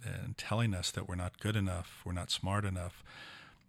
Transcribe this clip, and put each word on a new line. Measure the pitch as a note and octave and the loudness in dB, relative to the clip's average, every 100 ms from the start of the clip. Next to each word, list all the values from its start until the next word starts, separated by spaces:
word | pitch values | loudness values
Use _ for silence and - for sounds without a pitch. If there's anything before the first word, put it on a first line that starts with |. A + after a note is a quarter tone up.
and | A2+ F#2 F2+ - | -4 -4 -4 -4
telling | - G#2 A2+ | 0 4 4
us | F2+ - | 4 0
that | - G2 | -2 -2
we're | |
not | F2+ F2+ - | 0 -2 0
good | G#2 G#2+ | 2 4
enough, | F#2+ F2+ F#2 - | 4 2 -4 -8
we're | - | -4
not | F2+ F2 | -2 0
smart | - F2+ G2+ | 0 2 4
enough, | G2+ F#2 F2 - - - - - - - | 2 0 -2 -6 -16 -16 -14 -16 -18 -20